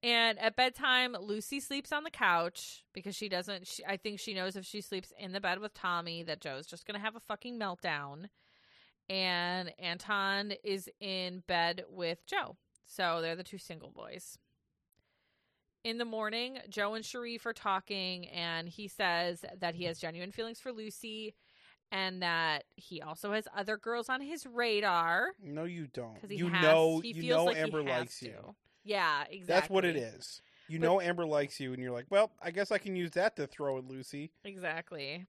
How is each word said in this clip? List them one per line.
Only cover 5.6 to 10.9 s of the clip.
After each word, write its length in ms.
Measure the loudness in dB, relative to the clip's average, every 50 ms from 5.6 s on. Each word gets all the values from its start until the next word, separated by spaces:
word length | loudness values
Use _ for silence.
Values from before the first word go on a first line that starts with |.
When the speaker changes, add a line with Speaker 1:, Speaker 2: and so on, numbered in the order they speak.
| -4 -8 _
Speaker 1:
Tommy 480 | -4 -2 0 0 0 -2 -4 -8 -8 -4
that 180 | -6 -6 -6
Joe's 260 | -4 -8 -8 -8 -8 -12
just 180 | -14 -16 -12
gonna 140 | -8 -8 -4
have 160 | -4 -4 -6
a 60 | -6
fucking 360 | -8 -8 -8 -8 -6 -10 -6 -6
meltdown. 680 | -4 -4 -6 -4 -2 -2 -2 -2 -4 -8 -12 -12 -14 -16 _ _ _ _ _ _ _ _ _ -20 -20 _ _ _ _ _
And 640 | -2 0 2 2 2 2 0 0 0 -2 -2 -4 -8 -6
Anton 720 | -4 -4 -4 -4 -2 0 0 2 2 2 2 0 0 -2 -6 -6 _
is 240 | -2 -2 -2 -4 -10